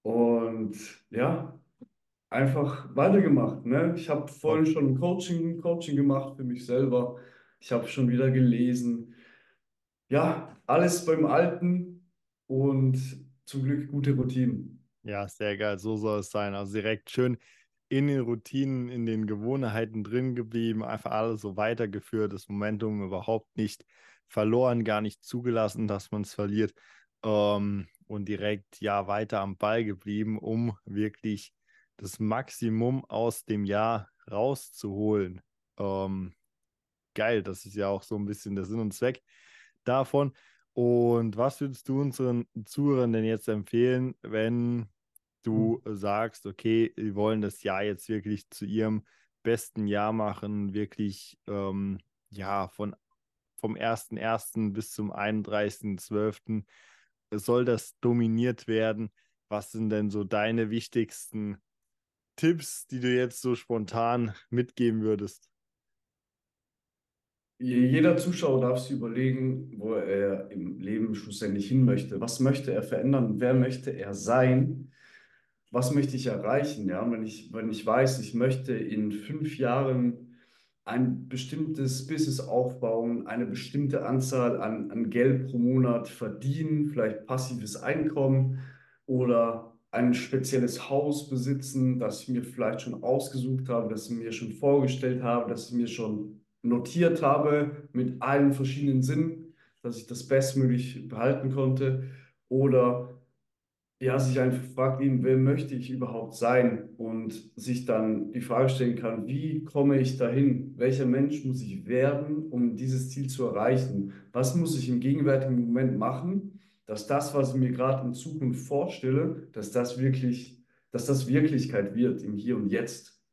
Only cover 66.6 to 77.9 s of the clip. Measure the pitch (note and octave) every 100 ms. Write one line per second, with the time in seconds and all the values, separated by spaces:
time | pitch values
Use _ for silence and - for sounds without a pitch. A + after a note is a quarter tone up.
66.6 | _ _ _ _ _ _ _ _ _ _
67.6 | B2+ A#2+ B2+ D#3 D#3+ E3+ F3 - D#3+ C3
68.6 | B2 B2 - B2+ A#2 A2+ C3 C3 C3 C3
69.6 | - G#2+ G#2+ G#2+ F#2+ G2 G2 F#2+ - G2
70.6 | F2 - F#2+ A2 A2 G2+ - - G#2+ G2+
71.6 | G2 C3 B2+ - - G2 A#2 - C3 C3+
72.6 | - G2 G#2 G#2 C3 C3+ A2+ G#2 B2 C3
73.6 | C3 - - - G2+ G2 G#2 B2+ B2+ C3
74.6 | - - - _ - - _ _ _ _
75.6 | _ A#2+ C3 C#3+ C3+ B2+ A#2+ G#2 G2+ -
76.6 | - A2+ G2 F2+ A#2 A2+ A2 - - A2
77.6 | A2 G#2 A2